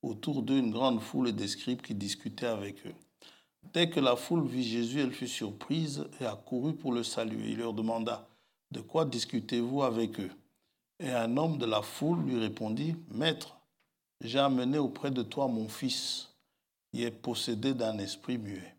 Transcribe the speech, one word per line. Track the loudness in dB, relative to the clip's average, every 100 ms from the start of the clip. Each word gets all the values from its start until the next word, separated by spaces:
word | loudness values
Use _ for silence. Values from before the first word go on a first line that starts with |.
autour | -4 -4 -2 0
d'eux | 4 4
une | 4
grande | 4 4 4
foule | 0 0 2
et |
des | 2 -2
scribes | -4 -4 -4
qui | -4
discutaient | -6 -4 -4 -6 -4 -2
avec | -2 -4 -8 -14
eux. | -16 _ _ -20 -20 _ _ -4
Dès | 2 4
que | 6
la | 6 4
foule | 4 2 2
vit | 0 0
Jésus, | 2 0 2
elle | 0
fut | -2 -6
surprise | -4 -6 -6 -2 0 0 -4 -8 -6
et |
accourut | -6 -6 -4 -2 -2
pour | -2 0
le | 0
saluer. | 0 -2 -2 -2 -4
Il | -2
leur | -2
demanda, « | 0 0 0 0 -4 -8 _ _ _ _
De | -12
quoi | -2 2
discutez-vous | 2 0 0 -2 0 0 2 2
avec | 2 2 0 0
eux ? » | -6 -8 _ _ _ _ _ _
Et | -2
un | 0 2 2
homme | 2 2
de | 2
la | 2
foule | 0 -2 2 2
lui | 2 2
répondit, « | 0 -2 -2 0 0 -2 -6
Maître, | -2 0 0 -6 -18 _ _ _ _ _ _
j'ai | -2 4
amené | 4 4 4 4
auprès | 2 0 -2
de | 0
toi | -2 0 0
mon | 0 -2
fils, | -4 -2 -2 -4 -6 -8 _ _ _ _ _ _
qui | -2
est | -2
possédé | -2 -4 -2 -2 0 0
d'un | 2 0 -2
esprit | -4 -6 -4 -4
muet. » | -4 -8 -10